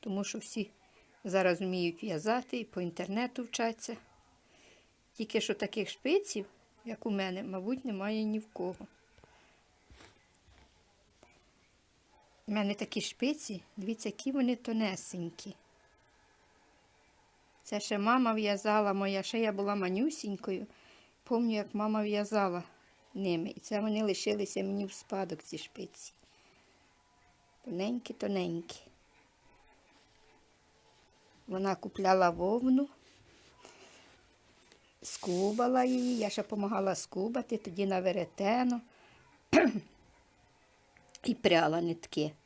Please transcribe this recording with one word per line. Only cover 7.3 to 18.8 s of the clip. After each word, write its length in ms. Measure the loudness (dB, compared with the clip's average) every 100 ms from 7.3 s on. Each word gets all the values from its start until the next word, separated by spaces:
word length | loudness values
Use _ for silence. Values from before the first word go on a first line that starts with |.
| -4
мабуть, 420 | -6 -6 -4 -4
немає 400 | -4 -4 -2 0
ні 140 | 0 -2
в 80 | -4
кого. 340 | -6 -6 -6 -14 -20 _ -20 -20 -20 -20 _ _ _ _ -20 -20 -20 _ -20 -20 -20 -20 -20 _ _ _ _ -20 -20 _ _ _ _ _ _ _ _ _ _ -2
У 40 |
мене 220 | 0 2
такі 260 | 0 -2 -4
шпиці, 640 | -4 -2 -2 -2 -4 -8 -10 -8
дивіться, 320 | -6 -4 -6
які 240 | -6 -4
вони 240 | 0 2 0
тонесенькі. 1000 | -2 0 0 -2 -6 -4 -6 -8 -16 -16 _ _ _ _ _ _ _ _ _ _ _ _ _ _ _ _ _ _ _ _ -6
Це 140 | -4
ще 180 | -2 0
мама 340 | 4 4 4
в'язала 600 | 2 2 2 4 4